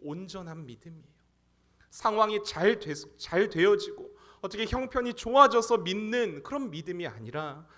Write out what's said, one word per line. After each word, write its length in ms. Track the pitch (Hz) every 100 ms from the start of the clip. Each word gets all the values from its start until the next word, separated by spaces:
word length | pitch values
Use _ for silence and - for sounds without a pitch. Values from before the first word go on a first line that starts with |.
온전한 680 | 147 156 185 185 175 160 143
믿음이에요. 500 | 113 170 160 - _ _ _ _ _ _ _ _
상황이 540 | - 226 214 214 214
잘 360 | 208 156 185 233
되-, 140 | 156 147 - -
잘 320 | - 170 220
되어지고 680 | 160 185 202 - - - - - _
어떻게 240 | 190 202 220
형편이 480 | 240 262 262 247
좋아져서 640 | 240 226 262 269 240 226 233
믿는 640 | 170 196 214 240 220 143
그런 260 | - 285 262
믿음이 360 | 156 160 180 165
아니라 580 | 110 110 147 156 139 165